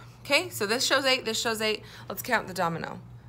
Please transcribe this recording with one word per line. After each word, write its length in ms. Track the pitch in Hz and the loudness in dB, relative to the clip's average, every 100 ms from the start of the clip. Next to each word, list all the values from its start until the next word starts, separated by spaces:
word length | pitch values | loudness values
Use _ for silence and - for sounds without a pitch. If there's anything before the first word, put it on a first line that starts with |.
| - - | -20 -10
Okay, 240 | - 285 359 | 2 4 4
so 160 | - 202 | -2 0
this 180 | 233 - | 2 4
shows 200 | 277 269 | 4 4
eight, 200 | 262 220 | 2 2
this 160 | 220 | -2
shows 180 | 240 214 | 0 0
eight. 220 | 220 214 - - - | 0 -2 -6 -14 -10
Let's 140 | 196 | -8
count 260 | - 220 - | 0 0 0
the 60 | |
domino. 460 | 180 170 160 - - - - | -2 0 0 -6 -10 -14 -18